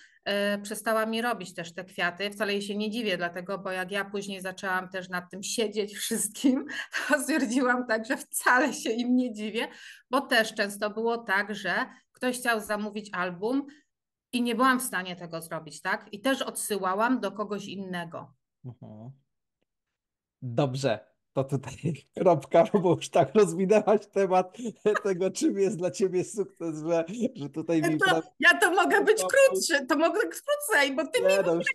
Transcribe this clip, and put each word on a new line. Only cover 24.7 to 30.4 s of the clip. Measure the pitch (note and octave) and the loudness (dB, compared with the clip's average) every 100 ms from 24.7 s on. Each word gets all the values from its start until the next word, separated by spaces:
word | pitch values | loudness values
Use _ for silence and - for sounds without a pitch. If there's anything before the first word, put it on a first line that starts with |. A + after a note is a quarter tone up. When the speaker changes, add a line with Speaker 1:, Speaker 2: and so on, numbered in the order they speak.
| - G#3 G#3 | -2 0 0
Speaker 2:
tego, | G3+ F#3 F#3+ | 0 0 -2
czym | F#3 D#4+ G3 | 0 0 2
jest | F#3+ F3+ | 0 0
dla | F3 | -4
ciebie | F3 F#3+ F3+ | 0 0 0
sukces, | E3+ - G3 - E3 D3+ D#3 | -2 -4 -6 -4 -6 -4 0
że, | E3+ E3 A3+ A3 - | 0 0 -2 -4 -4
że | C#3+ | -10
tutaj | D3 D#3 E3 | -6 0 2
Speaker 1:
Ja | D#3 | 2
Speaker 2:
mi | D3+ | 2
Speaker 1:
to, | - | 2
Speaker 2:
prawie | E3 - - | 2 0 2
Speaker 1:
ja | D#4+ - | 4 6
to | G4 | 4
mogę | F#4 D#4 G4+ | 4 4 4
być | E4 G#4+ | 4 4
Speaker 2:
to | - | 4
Speaker 1:
krótszy, | - - F#3+ - - F4 | 6 6 6 0 0 2
to | D4+ | 2
mogę | E4 E4+ | 2 2
krócej, | E4 - | -2 -4